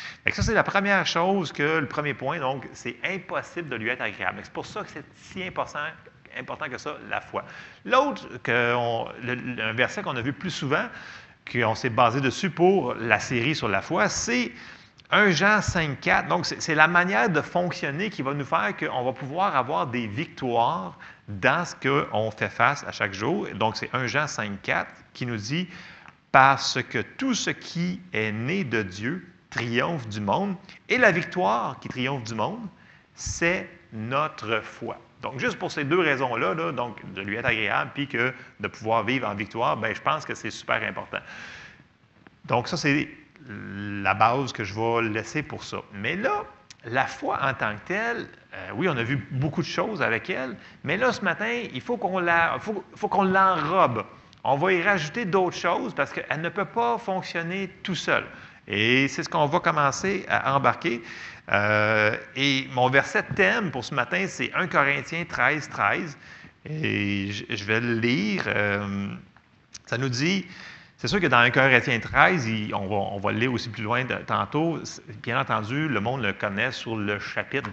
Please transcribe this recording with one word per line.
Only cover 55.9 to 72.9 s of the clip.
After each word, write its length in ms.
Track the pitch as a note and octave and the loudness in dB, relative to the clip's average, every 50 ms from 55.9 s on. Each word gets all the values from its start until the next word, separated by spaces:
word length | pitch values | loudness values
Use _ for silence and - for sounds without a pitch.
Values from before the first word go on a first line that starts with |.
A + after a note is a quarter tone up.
| - | -2
parce 160 | - C#3 - | -2 -2 -2
qu'elle 300 | - E3+ - - B2+ D3+ | -2 -6 -4 -4 -4 -2
ne 80 | E3 E3+ | -2 -4
peut 160 | - G3+ F#3+ | -4 -4 -4
pas 320 | - - A#3 A#3 A#3+ A#3 G#3+ | -2 -2 0 0 0 0 -2
fonctionner 720 | - G3+ F#3+ F#3 - - - F3 E3 E3 F#3 G3 G3 F#3 - - | -2 -2 -4 -4 -4 -4 -4 -4 -4 -4 -4 -4 -6 -6 -8 -10
tout 140 | - - F3+ | -6 -4 -4
seul. 300 | - - F3+ D3 - G#2+ - - - - - - - - - | -2 0 2 2 2 2 -2 -8 -16 -18 -20 -20 -18 -6 -2
Et 400 | G#2 G2+ A2 A#2 B2 C3 C#3 C3+ | 2 4 6 6 6 6 4 4
c'est 160 | - - D3+ | 0 -4 -4
ce 60 | - | -2
qu'on 160 | - E3 D3+ | 2 2 2
va 140 | C#3 D3+ F3 | 4 4 2
commencer 640 | - E3+ D#3+ D3+ C#3+ C#3 C3 - - F#3+ G3+ G3 - - | 2 2 4 4 4 2 2 0 0 -2 -2 -2 0 0
à 280 | - G#2 - C3+ C3+ | 0 2 2 2 2
embarquer. 480 | C#3 B2+ A#2+ A2 - - - A#2+ A#2 - - - - - - - - - - | 4 4 4 2 2 0 -2 -2 -2 -4 -8 -14 -14 -14 -14 -16 -16 -2 2
Euh, 640 | - G2+ G#2 G#2 G#2+ G#2+ G#2+ G#2+ A2 G#2+ G#2+ G#2+ A#2 - - - - | 2 4 4 4 6 6 6 6 6 6 6 4 4 2 -4 -8 -2
et 320 | B2+ C#3 C#3+ C3+ C3+ C3 C3 | 0 2 2 2 2 0 -2
mon 180 | C3+ B2 B2+ B2+ | 0 2 4 6
verset 320 | C3 C3+ C3+ - - G#3+ - - - | 6 6 4 4 2 -2 -2 0 2
thème 340 | - F#3+ F#3+ A3 A#3+ G#3+ D#3+ | 4 4 4 4 2 0 -2
pour 160 | B2 B2+ A2+ | -2 -4 -4
ce 80 | - - | -2 0
matin, 320 | - A#2+ - - F3+ F#3+ F3+ | -2 0 0 0 0 -2 -2
c'est 240 | - - B2+ - - | -2 -4 -4 -2 -2
un 100 | D3+ F#3 | -2 -2
Corinthiens 600 | E3 - D#3+ C#3 C#3 C#3+ C#3+ - - E3 E3 E3+ | 2 2 4 4 4 2 0 -2 -6 -6 -6 -6
treize, 440 | - - - B2 C3 D3+ D3+ C3 - | -6 -2 2 2 2 2 0 -2 -6
treize. 480 | - - G#2 G2+ A#2+ - F#3+ D#3 C#3+ - - - - - - - - _ - - | -2 0 2 2 2 0 -2 -6 -10 -14 -18 -20 -20 -20 -20 -20 -20 _ -12 -8
Et 640 | D#3 D#3 - G#2+ G#2 G#2 G#2 G2+ G2+ G2 G2 G2+ | -6 -4 -2 0 0 0 0 0 0 0 -2 -2
je, 240 | G2+ G2+ - - A#2 | -4 -6 -8 -6 -6
je 80 | G2+ G2 | -6 -2
vais 160 | G#2 A2 A2+ | 0 0 0
le 200 | A#2+ A#2+ A#2 A2+ | 2 0 0 2
lire. 460 | A2+ A#2+ B2+ D#3+ G3+ G#3+ G3+ - - G#2 | 2 2 2 2 0 0 -2 -2 -2 0
Euh, 640 | G2 G#2 G#2 G#2 G2+ G2+ G#2 G2 G2 G2 G2 G#2 A#2 B2 - - _ - _ _ _ _ _ _ - - - | 0 0 2 2 0 0 -2 -2 -2 -2 -4 -4 -6 -10 -12 -16 _ -20 _ _ _ _ _ _ -20 -20 -10
ça 140 | - A#2 A#2 | -6 -4 -2
nous 100 | C3+ C3+ | -2 -2
dit, 380 | A#2+ A#2 D3 F3 G3 G3 - - - - - - - - - - _ - | 0 0 0 0 0 0 -2 -6 -12 -18 -18 -18 -18 -20 -20 -20 _ -8
c'est 100 | - A#2 | -4 -2
sûr 120 | D#3+ G#3 | 0 2
que 80 | E3+ D3 | 4 6
dans 100 | B2+ A#2+ | 8 8
un 140 | A#2 B2 | 8 8
Corinthiens 480 | A#2+ C3+ C3 C3+ B2+ A#2+ - - B2 A2+ | 6 6 6 8 6 6 6 4 0 -2
treize, 480 | - - B2 C3 D3+ F3+ F#3 E3 A#2+ A2 | -2 0 4 6 6 6 6 4 2 0
il, 260 | A2+ G#2+ G#2 G#2+ G#2+ | -2 -2 -2 -2 -4
on 140 | G#2 G2 | -4 -2
va, 80 | F#2+ | -2